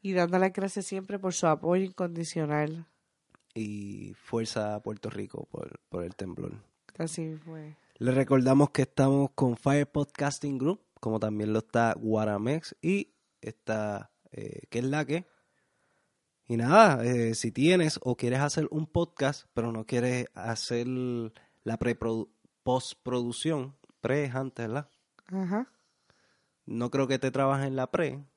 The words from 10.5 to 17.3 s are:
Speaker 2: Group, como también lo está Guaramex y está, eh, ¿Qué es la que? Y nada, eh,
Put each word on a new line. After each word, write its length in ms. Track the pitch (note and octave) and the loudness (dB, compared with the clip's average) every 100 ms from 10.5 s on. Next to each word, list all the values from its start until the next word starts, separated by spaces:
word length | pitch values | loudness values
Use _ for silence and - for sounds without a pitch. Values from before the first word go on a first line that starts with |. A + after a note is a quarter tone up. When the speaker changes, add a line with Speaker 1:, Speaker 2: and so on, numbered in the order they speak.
| C3+ | 0
Speaker 2:
Group, 220 | C#3 G3+ _ _ | 0 -2 _ _
como 200 | A2+ A2 | -4 0
también 340 | G#2+ G#2+ G#2+ | 0 -2 0
lo 60 | G#2+ | 0
está 340 | - A#2+ A#2 G2+ | 2 2 2 2
Guaramex 760 | A2 A2 G#2+ G2+ A2 D#3 - - | 0 2 2 0 0 -2 -4 -6
y 320 | D#3+ G3 - _ _ _ | -2 -2 -2 _ _ _
está, 720 | - - - A2 G#2+ G2+ G2+ _ _ | -14 -12 -4 -2 -2 -6 -10 _ _
eh, 300 | - - - - | -12 -12 -12 -8
¿Qué 100 | A2+ | -4
es 60 | C3 | -2
la 200 | D3 C#3 | -2 -2
que? 200 | D#3+ F#3 _ _ _ _ _ _ _ _ _ _ _ _ | -4 -6 _ _ _ _ _ _ _ _ _ _ _ _
Y 100 | A#2 | 0
nada, 460 | C3+ G#3+ G#3+ C3+ | 6 8 8 8
eh, 300 | A#2 B2 A#2 | 2 2 2